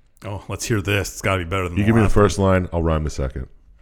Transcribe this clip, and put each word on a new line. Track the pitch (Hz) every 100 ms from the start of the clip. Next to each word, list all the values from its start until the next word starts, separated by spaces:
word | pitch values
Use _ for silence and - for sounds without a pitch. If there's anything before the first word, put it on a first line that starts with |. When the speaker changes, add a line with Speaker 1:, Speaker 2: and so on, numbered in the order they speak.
| _ _ 104
Speaker 1:
Oh, | 101 -
let's | 101 -
hear | 113
this. | 90 101 92
It's | -
gotta | 104 95
be | 85
better | 95 90
than | 87
Speaker 2:
You |
Speaker 1:
the | 104
Speaker 2:
give | 113
me |
the | 101
Speaker 1:
last |
Speaker 2:
first | 104 104 -
Speaker 1:
one. | 98 92
Speaker 2:
line, | 90
I'll | 85
rhyme | 82 80
the | 76
second. | - 67 65 65 - _ _